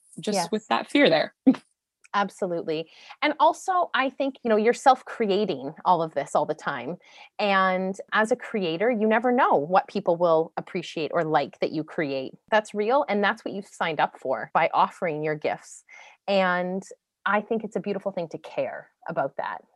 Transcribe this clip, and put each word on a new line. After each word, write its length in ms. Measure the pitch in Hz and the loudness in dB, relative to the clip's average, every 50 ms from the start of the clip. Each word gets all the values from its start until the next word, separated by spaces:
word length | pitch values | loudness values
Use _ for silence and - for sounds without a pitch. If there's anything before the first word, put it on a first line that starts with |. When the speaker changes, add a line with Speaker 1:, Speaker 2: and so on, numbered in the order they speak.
| _ _ - - | _ _ -18 -10
Speaker 1:
just 160 | 160 208 208 | -6 -2 -2
Speaker 2:
Yes. 160 | 190 170 170 | -2 -2 -2
Speaker 1:
with 160 | 220 214 - - | -4 -4 -2 -2
that 200 | 233 - - - | -2 -2 -2 0
fear 200 | - 294 277 180 | 2 4 6 6
there. 240 | 160 151 151 - - _ - 269 | 6 4 2 0 -6 _ 4 4
<laughs> 80 | - - - _ _ _ _ _ _ _ _ _ - | 4 4 0 _ _ _ _ _ _ _ _ _ -2
Speaker 2:
Absolutely. 760 | 208 202 190 - - 214 180 175 170 - 160 156 156 160 - - - - - - - | 0 0 0 -2 -6 -6 -4 -4 -4 -4 -4 -4 -4 -6 -8 -14 -20 -20 -20 -8 -4
And 120 | - 302 285 - | -2 -2 2 4
also, 500 | 285 320 320 320 - - 370 359 339 - - | 4 4 2 2 -2 -2 0 0 0 0 0
I 160 | 240 269 269 | 0 0 0
think, 260 | - - 277 277 269 - - | -2 -4 -4 -4 -4 -4 0
you 60 | 233 | 2
know, 80 | 214 208 | 2 4
you're 160 | 214 233 233 | 4 2 2
self-creating 1000 | - - 277 254 - - - - - 226 202 185 202 214 185 160 127 131 139 160 - - | 4 6 4 4 4 2 -8 -6 -2 0 2 2 2 2 0 -2 -4 -6 -10 -10 -2 2
all 160 | 175 185 160 165 | 2 2 2 2
of 100 | 160 - | -2 -2
this 220 | 143 139 147 - | -4 -4 0 0
all 100 | 170 151 | 0 0
the 80 | 147 156 | 0 -4
time. 440 | - - 170 143 127 120 135 175 - _ - - - - - _ - | -6 -6 -6 -6 -6 -6 -8 -10 -12 _ -20 -20 -20 -20 -14 _ -4
And 560 | 208 202 196 190 190 185 185 185 185 190 196 - - _ | 0 2 2 4 4 2 2 0 -2 -4 -6 -8 -8 _
as 220 | - 202 220 220 254 | 0 0 2 2 0
a 20 | |
creator, 560 | 240 - - - 214 185 160 160 170 208 247 | -2 -4 -4 -4 -2 -2 -2 -2 0 0 0
you 160 | 254 202 214 220 | 0 2 2 2
never 240 | 220 233 226 254 | 2 2 2 2
know 240 | 247 247 302 415 311 | 2 2 4 4 2
what 320 | 156 143 165 185 196 - - | 2 2 2 2 2 2 0
people 300 | - 202 185 190 170 165 | -2 -4 0 0 0 2
will 340 | 180 170 160 160 160 170 - - | 4 4 4 4 2 0 -4 -12
appreciate 540 | 160 - - 180 156 - - 170 151 - - | -10 -8 -8 -8 -8 -8 -6 -6 -4 -2 -2
or 100 | 170 165 | -2 0
like 340 | 156 156 147 143 - - - | 2 2 0 0 -2 -4 -4
that 120 | - - | -4 -4
you 140 | - 156 151 | -2 -4 -6
create. 480 | 156 - - 160 139 139 135 131 - - - _ _ | -6 -4 -4 -4 -2 -4 -4 -6 -8 -12 -16 _ _
That's 240 | 220 214 220 - - | 0 0 0 0 -4
real. 320 | 208 214 214 254 285 294 - | -4 0 0 2 0 0 0
And 160 | 202 208 202 | 0 0 2
that's 220 | 196 214 - - | 0 0 -2 -6
what 80 | - - | -10 -8
you've 120 | 202 196 - | -10 -10 -12
signed 340 | - - 190 170 156 151 | -8 -6 -4 -2 0 0
up 180 | 147 - - - | 0 -2 -2 -4
for 320 | - 131 127 110 113 - - | -6 -4 -4 -4 -4 -2 0
by 160 | 180 165 - - | 0 0 2 2
offering 500 | 147 180 147 - - 190 170 147 151 156 | 2 2 2 0 -2 -4 -4 -4 -2 -2
your 120 | 156 151 | -2 -2
gifts. 500 | 151 - - 87 - - - - - - _ - - - - - _ _ - | -2 -2 -4 -4 -4 -8 -16 -20 -20 -20 _ -20 -20 -20 -20 -20 _ _ -2
And 560 | 202 196 190 180 175 180 180 180 185 196 190 - - - _ _ _ _ - | 0 2 2 2 2 0 -2 -2 -4 -6 -8 -10 -16 -20 _ _ _ _ -2
I 140 | 190 202 214 | 0 0 0
think 240 | 214 - 233 226 226 | 0 0 -2 -4 -4
it's 140 | 202 - 202 | -4 -6 -6
a 20 | |
beautiful 320 | - 202 196 196 - 196 | -4 -4 -4 -4 -4 -6
thing 160 | 190 180 170 156 | -6 -6 -6 -8
to 80 | - 156 | -8 -12
care 500 | - - - 156 135 113 - - - - _ _ - - | -14 -10 -6 -6 -6 -4 -6 -10 -14 -18 _ _ -12 -8
about 300 | 170 - 139 135 - - | -4 -4 -4 -4 -4 -6
that. 260 | - - 82 - - _ _ | -8 -8 -8 -10 -12 _ _